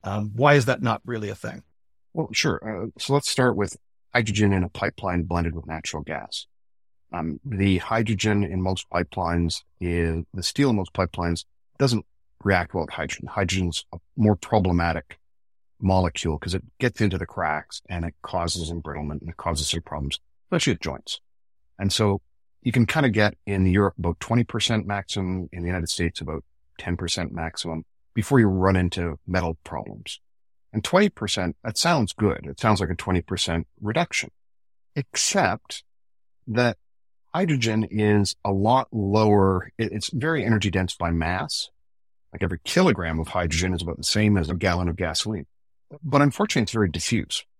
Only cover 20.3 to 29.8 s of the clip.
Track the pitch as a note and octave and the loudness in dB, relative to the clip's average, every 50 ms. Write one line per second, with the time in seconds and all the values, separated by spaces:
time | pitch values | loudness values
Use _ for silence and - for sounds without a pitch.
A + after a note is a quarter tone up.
20.3 | _ _ _ _ F3+ E3+ - - G#2 - - E2 C2 B1 _ - - - _ _ | _ _ _ _ -2 0 2 0 -2 -2 -4 -8 -8 -8 _ -12 -12 -12 _ _
21.3 | _ _ _ _ _ _ _ _ _ - G2+ G2 - - A2 G#2 G2 F#2+ _ _ | _ _ _ _ _ _ _ _ _ -4 -4 -2 0 2 2 2 0 -2 _ _
22.3 | _ _ _ _ _ _ _ B2+ A2+ B2+ A#2 G2 - D#3 C#3+ B2+ G2 G#2+ G#2 G#2 | _ _ _ _ _ _ _ 0 2 2 2 4 2 2 2 4 4 4 4 4
23.3 | - _ _ - G2+ F#2+ F#2+ F#2 F2+ G2+ G2+ F#2+ - - E2+ F2 E2+ _ - - | 2 _ _ -4 0 2 4 4 6 6 4 4 0 0 -2 -2 -2 _ -2 0
24.3 | A2+ B2 A#2 - - A2+ - - A#2 G#2+ F#2+ G2 G2+ G2+ F#2+ - - G2+ F#2+ F#2 | 2 2 2 0 -2 -4 -2 0 0 -2 -2 -2 -6 -6 -6 -6 -4 -4 -2 -2
25.3 | F#2 F#2 F2+ - - F2+ E2+ F2 F2+ F2+ E2+ - - - F2 E2+ - - D#2+ D#2 | -2 -4 -6 -8 -8 -6 -4 -4 -2 -2 -4 -4 -2 -2 -2 -2 -2 -4 -8 -8
26.3 | D#2 D#2 - _ _ _ _ _ _ - - - F2+ F2+ F#2 E2+ - - E2+ - | -8 -8 -10 _ _ _ _ _ _ -12 -6 -6 -4 -4 -4 -6 -4 -4 -6 -6
27.3 | - F2 D#2+ E2 - - - F2 D#2+ D#2+ D#2+ _ _ _ _ _ _ A#2 G#2 - | -6 -6 -8 -8 -6 -8 -8 -6 -6 -8 -8 _ _ _ _ _ _ -6 0 4
28.3 | C#3 C3 A2 G2+ F#2+ F#2+ F#2 F#2+ F#2+ F#2 F2+ F2 - F2+ F2 E2+ D#2 - _ - | 6 6 6 6 4 4 4 4 4 4 4 2 0 -2 -4 -4 -6 -8 _ -2
29.3 | F2+ F2+ E2+ E2 E2 - _ - E2 C2+ | 0 0 0 0 -4 -6 _ -10 -10 -10